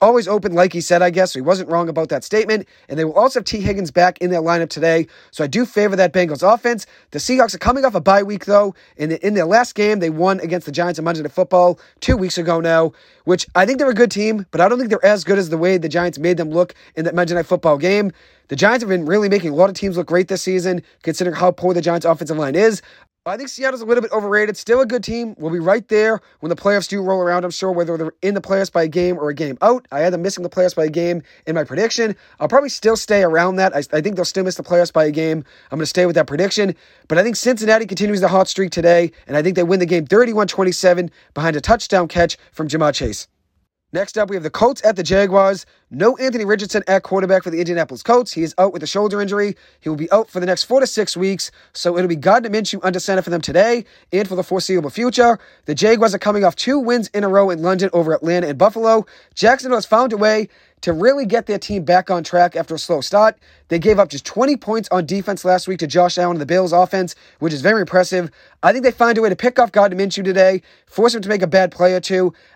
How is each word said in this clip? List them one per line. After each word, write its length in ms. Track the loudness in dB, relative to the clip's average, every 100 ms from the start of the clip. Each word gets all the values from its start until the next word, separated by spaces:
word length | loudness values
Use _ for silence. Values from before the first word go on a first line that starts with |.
always 260 | 4 4 0
open, 240 | -2 0
like 220 | 0 0
he 80 | 0
said, 180 | 0 2
I 80 | 2
guess, 240 | 2 0
so 60 | 0
he 40 |
wasn't 280 | 0 -2 -2
wrong 180 | -2 -2
about 220 | -4 -4
that 140 | -6
statement. 440 | -2 -2 0 -2 -6 _ -10
And 100 | -4
they 60 | 0
will 80 |
also 240 | 2 2 0
have 80 | -4
T 140 | -4
Higgins 300 | -4 -4 -2
back 280 | 2 2 2
in 100 | -2
their 140 | -2
lineup 260 | 0 0 -2
today, 380 | -2 0 0 -2 _ _
so 120 | -6
I 40 | -4
do 180 | -2
favor 320 | -2 0 0 2
that 160 | 2
Bengals 340 | 2 -2 0 2
offense. 380 | 2 0 -4 -8 _ _
The 60 | -8
Seahawks 360 | -2 2 2
are 40 | 0
coming 280 | -2 2 0
off 80 |
a 60 | 2
bye 220 | 2 2
week, 220 | 2 -6
though, 300 | 2 2 2 -4 _ -8
and 140 | -6
in 200 | -4 -2
their 140 | 0 2
last 280 | 2 2
game, 260 | 0 0 0
they 100 | -2
won 300 | 0 0 0
against 260 | -4 -6 -4
the 60 |
Giants 260 | -4 -4 -4
on 80 | -4
Monday 160 | -4
Night 100 | -4
Football 480 | -4 0 4 4 2 _ _
two 180 | -2 0
weeks 180 | -2 -4
ago 240 | -2 -2
now, 320 | 2 2 2 -4 _ _
which 220 | -2 -2 0
I 100 | 2
think 140 | 2 2
they're 100 | 0
a 60 |
good 160 | 2 2
team, 340 | 2 -2 -4 -4
but 100 | 0
I 80 | 2
don't 80 | 2
think 140 | 0
they're 140 | 2 2
as 180 | 2
good 140 | 0 -2
as 100 | 0
the 80 | 0
way 220 | 0 0
the 100 | 0
Giants 300 | -2 -2 -2
made 180 | -2 0
them 140 | 0
look 240 | -2 -2 -6 _
in 120 | -6 -2
that 80 |
Monday 200 | -2 0
Night 120 | -2 -2
Football 320 | 0 2 2
game. 340 | 2 0 -2 -6 _ _ _
The 80 | 0
Giants 260 | 0 0
have 60 | 0
been 160 | -2
really 240 | 0 0 2
making 220 | 0 0
a 40 |
lot 140 | 2 2
of 80 | 0
teams 220 | -6 -4
look 80 | 0
great 220 | 0 0
this 120 | -4
season, 420 | -4 -2 -2 -4 -8 _
considering 340 | -8 -4 -4 0
how 140 | 0
poor 240 | 2 0
the 80 | 0
Giants' 240 | -2 0 0
offensive 320 | -2 -4 -4
line 160 | -2
is. 260 | 2 2 0 -8 -20 _ _ -10
I 100 | -10
think 140 | -12
Seattle's 320 | -6 -6 -4
a 20 |
little 160 | -2 -2
bit 100 | 0
overrated. 460 | -4 -2 0 0 -4
Still 240 | 0 0
a 60 | 2
good 180 | -2
team. 300 | -6 -8 -10 -10
We'll 160 | -6
be 60 | -2
right 280 | 0 0 0
there 340 | 0 2 -2 -8 _
when 80 | -8
the 80 | -2
playoffs 320 | 0 0 -2
do 140 | -4
roll 180 | -2 0
around, 240 | 0 -2
I'm 60 | -4
sure, 200 | -4 -2
whether 280 | -2 -2 -4
they're 160 | -6 -4
in 100 | -4
the 80 | -4
playoffs 320 | -2 -2 0
by 120 | 0
a 40 | 0
game 300 | 0 -2 -2
or 100 | -4
a 60 |
game 240 | -4 -6 0
out. 260 | 2 2 -2
I 80 | -2
had 140 | -2
them 80 | -2
missing 220 | -4 -6
the 40 | -6
playoffs 260 | -2 -2
by 100 | 0
a 40 | -2
game 340 | -2 -4 -4 -8 _ -6
in 80 |
my 100 | -6
prediction. 520 | -4 -4 -2 -2 -4 -6 _ -8
I'll 80 | 0
probably 220 | 2 2
still 260 | -2 0 0
stay 260 | 0 2
around 340 | 2 2 2 2
that. 200 | 0 0
I, 40 | -2
I 80 | -4
think 160 | -2 -4
they'll 80 |
still 200 | -4 -4
miss 100 | -4
the 80 | -6
playoffs 320 | 0 0 2
by 100 | 2
a 60 | 0
game. 340 | 0 -2 -4 -8 _ _
I'm 60 | -6
gonna 80 |
stay 220 | -4 0 2
with 80 |
that 120 | 2 0
prediction. 480 | -2 -2 0 -2 -4 _ _ -2
But 120 | 0
I 40 |
think 140 | 2 0
Cincinnati 480 | -2 0 2 2
continues 380 | 0 -2 -2 0
the 60 | 2
hot 200 | 2 2
streak 220 | -2 -4
today, 420 | 0 4 4 2 -6 -4
and 100 | -2
I 60 |
think 140 | 0 0
they 60 |
win 180 | 0 0
the 40 |
game 220 | 0 -2 2
thirty-one 400 | 2 2 0 -2
twenty-seven 640 | -2 -2 2 2 2 -2 -12 _
behind 200 | -4 -2
a 60 | -2
touchdown 480 | 0 0 2 0 0
catch 300 | 0 0 -2 _
from 160 | -10 -6
Ja'Marr 260 | 0 0
Chase. 340 | -2 -6 -8 -14 _ _ _ _ _ _
Next 280 | -8 -4 -4
up, 100 | -2
we 80 | -4
have 60 |
the 80 | -6
Colts 340 | 0 0 2
at 120 | 0 0
the 60 |
Jaguars. 600 | 0 2 4 4 2 0 -10 _ _
No 240 | 0 0 2
Anthony 260 | -2 -2
Richardson 380 | -2 -2 -2 -4 0
at 180 | 0
quarterback 380 | 0 -2 0 0
for 60 | 0
the 100 | -4
Indianapolis 440 | -2 -4 -4 -6
Colts. 320 | 2 2 2
He 80 | -4
is 120 | -4 0
out 160 | 0
with 80 | 0
a 40 | -6
shoulder 360 | -2 -2 -2
injury. 340 | -4 -2 -4 -6 _ _
He 80 | -8
will 80 | -6
be 160 | 0
out 160 | 0 0
for 120 | -4
the 40 |
next 200 | -2 -2
four 160 | 0 0
to 60 | 0
six 300 | -2 -4 -4
weeks, 340 | -4 -4 -8 -14 _
so 240 | -6 -4 -2
it'll 100 | -2
be 80 |
Gardner 360 | 0 2 2 2
Minshew 300 | -4 -4 -4
under 180 | -4 -4
center 220 | -2 -4
for 80 | -2
them 100 | -6
today 460 | 0 2 2 0 -6 _ _
and 160 | -4 -2
for 80 | -6
the 60 |
foreseeable 480 | -4 -4 -2 -2 -2
future. 480 | -4 0 4 4 2 _ _
The 100 | -8
Jaguars 400 | 0 2 4 2
are 40 | 0
coming 260 | -2 2
off 100 | 0
two 240 | 0 -2 -2
wins 300 | 0 -2 -2
in 100 | -4
a 40 | 2
row 200 | 2 2
in 140 | 0
London 260 | -2 0 0
over 180 | 0 0
Atlanta 360 | 0 0 -2 -2
and 100 | 2
Buffalo. 480 | 2 2 2 2 0 _ _
Jacksonville 440 | 0 2 2 0 -2
has 80 | 2
found 260 | 2 2
a 60 | 0
way 320 | 0 0 -4 _ _ _
to 100 | -4
really 340 | 2 2 2 0
get 200 | -2 -2
their 120 | -6
team 260 | -6 -4
back 240 | 2 2 2
on 140 | -4
track 320 | 0 2 2
after 200 | 0 -8
a 40 | -10
slow 220 | -4 -4
start. 360 | 0 2 2 0 _ _ _
They 140 | 0
gave 180 | 2 2
up 120 | 2
just 160 | -4 -8
twenty 300 | -2 0 0
points 320 | -2 -6 -2
on 140 | -2 -2
defense 380 | -4 -4 -4
last 220 | 0 0 0
week 120 | -6
to 80 | -2
Josh 320 | 2 2 2
Allen 180 | -2 -2
and 40 |
the 60 | -2
Bills 280 | 0 2
offense, 400 | 2 2 0 -4 -8 _ _
which 160 | -4
is 80 | 0
very 180 | 0 0
impressive. 500 | 2 0 2 -2 -6 -12 _ _
I 100 | 2
think 120 | 2
they 80 | 0
find 240 | 2 2 4
a 60 |
way 80 | 0
to 60 | 0
pick 220 | 0 2
off 140 | 2
Gardner 240 | 4 2 2
Minshew 260 | -4 -2
today, 380 | 0 4 4 2 -6 _ _
force 280 | 2 2
him 80 | 2
to 60 | -2
make 140 | -2
a 60 | 2
bad 240 | 2 2
play 220 | 2 2
or 60 | 2
two. 340 | 0 0 0 -4 _